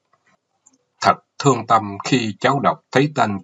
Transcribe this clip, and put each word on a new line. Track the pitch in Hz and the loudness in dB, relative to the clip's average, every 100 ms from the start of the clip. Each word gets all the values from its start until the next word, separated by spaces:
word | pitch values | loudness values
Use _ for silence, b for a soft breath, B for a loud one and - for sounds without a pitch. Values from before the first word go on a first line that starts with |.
| _ _ _ _ _ _ _ _ _ - | _ _ _ _ _ _ _ _ _ -4
Thật | - - _ - | 0 0 _ -2
thương | 143 117 110 | 0 0 2
tâm | 113 104 98 | 0 0 -10
khi | - 131 110 98 | -2 -2 -2 -2
cháu | 127 139 | -2 0
đọc | 98 82 - | 0 -2 -2
thấy | 131 147 | 0 0
tên | 123 107 98 | 0 -2 -2